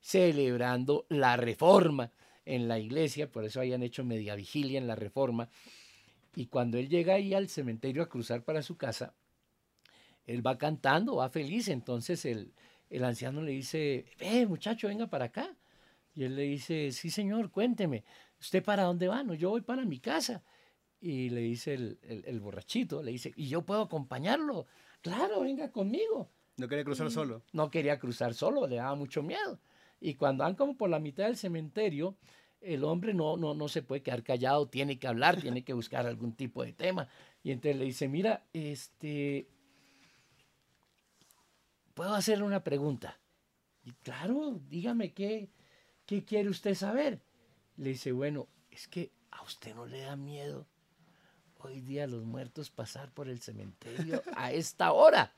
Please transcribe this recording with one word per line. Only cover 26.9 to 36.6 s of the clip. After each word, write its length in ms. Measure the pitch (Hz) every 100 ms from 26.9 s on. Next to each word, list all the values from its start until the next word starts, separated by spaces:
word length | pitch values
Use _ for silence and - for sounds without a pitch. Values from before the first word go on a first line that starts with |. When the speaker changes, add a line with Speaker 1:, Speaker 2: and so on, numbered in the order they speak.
| 139 117
Speaker 1:
Mm, 40 |
Speaker 2:
solo. 320 | 120 147 113 -
Speaker 1:
no 160 | 160 151
quería 300 | 165 143 143
cruzar 340 | 127 117 123
solo, 340 | 113 156 277 156
le 100 | 123
daba 180 | 127 143
mucho 260 | 143 -
miedo. 360 | 147 370 403 262 _ _ - _
Y 140 | - 143
cuando 280 | 139 135
van 120 | 151 190
como 200 | 285 269
por 140 | 202
la 100 | 156
mitad 260 | 156 143 208
del 120 | 247
cementerio, 800 | 196 170 156 208 214 143 175 196 - - _ _
el 220 | 196 151
hombre 300 | 147 175 220
no, 240 | 190 151 175
no, 160 | 160
no 140 | 151 147
se 160 | 165
puede 180 | 127 135
quedar 220 | 127 123
callado, 440 | 117 123 127 143 143
tiene 300 | 131 135 120
que 80 | 131
hablar, 320 | 117 147 180
tiene 240 | 143 123
que 100 | 127
buscar 320 | 123 113 127 120
algún 260 | 117 117
tipo 300 | 113 127 131